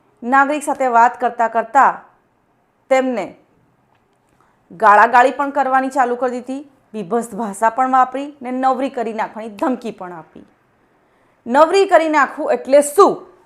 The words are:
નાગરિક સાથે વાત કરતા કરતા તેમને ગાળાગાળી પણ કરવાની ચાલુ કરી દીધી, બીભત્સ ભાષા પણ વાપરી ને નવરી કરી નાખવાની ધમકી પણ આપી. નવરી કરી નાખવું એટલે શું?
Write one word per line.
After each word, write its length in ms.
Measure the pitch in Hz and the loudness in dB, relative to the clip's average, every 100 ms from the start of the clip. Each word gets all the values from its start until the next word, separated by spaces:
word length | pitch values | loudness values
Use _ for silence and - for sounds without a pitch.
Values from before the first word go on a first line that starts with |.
| _ _ | _ _
નાગરિક 400 | 240 277 269 302 | -2 0 2 -2
સાથે 260 | 302 262 262 | -4 -4 0
વાત 320 | 233 247 247 | 2 2 0
કરતા 280 | 247 240 226 | -6 -2 -4
કરતા 440 | 226 220 269 220 170 - _ _ _ _ _ _ _ - | -2 0 2 2 0 -10 _ _ _ _ _ _ _ -2
તેમને 400 | 262 262 233 165 - _ _ _ _ _ _ _ _ _ _ _ _ _ | -2 0 -4 -8 -14 _ _ _ _ _ _ _ _ _ _ _ _ _
ગાળાગાળી 640 | 175 220 208 233 247 262 | 0 4 6 6 4 2
પણ 180 | 262 277 | 0 -4
કરવાની 380 | 285 262 262 269 | -2 0 0 0
ચાલુ 280 | 277 247 240 | -2 -2 -2
કરી 140 | 254 | -4
દીધી, 380 | 247 233 269 302 _ _ | -6 -10 -12 -14 _ _
બીભત્સ 380 | 214 170 233 226 | -12 -6 -6 -6
ભાષા 360 | 196 220 196 226 | -8 -10 -2 -2
પણ 200 | 226 262 | 0 0
વાપરી 460 | 262 262 269 285 285 | 2 2 -2 -10 -12
ને 80 | 247 | -8
નવરી 380 | 254 262 247 269 | -2 -2 0 -4
કરી 220 | 247 226 | -6 -6
નાખવાની 360 | 220 185 220 220 | -6 -8 -10 -16
ધમકી 440 | 202 302 247 226 | -6 -4 -4 -8
પણ 200 | - 180 | -12 -14
આપી. 320 | 170 156 - - _ _ _ _ _ _ _ _ _ 233 | -16 -20 -20 -20 _ _ _ _ _ _ _ _ _ -2
નવરી 400 | 262 320 392 381 | 2 2 2 4
કરી 220 | 339 320 | 2 2
નાખવું 440 | 302 262 - 302 | 0 0 -2 -4
એટલે 300 | 240 247 285 | -4 2 2
શું? 340 | 285 - 330 170 - _ | 4 4 4 2 -10 _